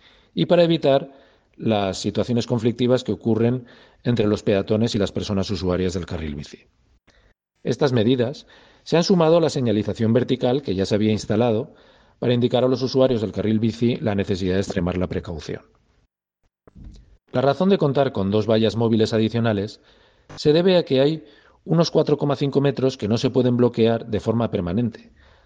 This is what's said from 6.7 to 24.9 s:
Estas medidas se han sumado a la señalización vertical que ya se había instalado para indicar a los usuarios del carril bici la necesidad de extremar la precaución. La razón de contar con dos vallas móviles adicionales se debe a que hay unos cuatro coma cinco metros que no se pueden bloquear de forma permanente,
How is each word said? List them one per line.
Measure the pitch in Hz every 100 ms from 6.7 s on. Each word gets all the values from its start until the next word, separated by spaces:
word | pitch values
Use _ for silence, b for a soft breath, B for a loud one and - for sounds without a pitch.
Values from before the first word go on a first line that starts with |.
| _ _ _ _ b b _ _ _
Estas | - 123 147
medidas | 123 107 131 120 151 - b b b
se | - 160
han |
sumado | 175 190 160 170
a |
la | 160
señalización | 147 120 104 104 95 110
vertical | 117 117 127 127 117
que | 110
ya | 95 95
se | 104
había | 107
instalado | 104 - 107 120 107 151 b b b b _
para | 123
indicar | 123 120 123
a | 127
los | 127
usuarios | 127 135 131 120
del | 104
carril | 90 98 110
bici | 113 110 117 120
la | 110 101
necesidad | 95 95 95 92
de |
extremar | 101 - 87 90
la | 90
precaución. | 92 85 80 - - - _ _ _ _ _ _ _ _ _ _ - - - - _ _
La | 123
razón | 131 139 190
de | 196
contar | 151 135 135
con | 131 98
dos | 107 104
vallas | 113 110 101
móviles | 117 110 110
adicionales | 113 110 117 117 104 104 - b b b b - -
se | 151
debe | 151 180 180
a | 160
que | 131
hay | 143 156 B B B B -
unos | 165 160
cuatro | 170 143 147
coma | 151 139
cinco | 143 139
metros | 143 131 127 127
que | 101
no | 113
se | 131
pueden | 127 123 120
bloquear | 123 113 113 117 -
de | 104
forma | 113 113 113
permanente, | 104 85 95 120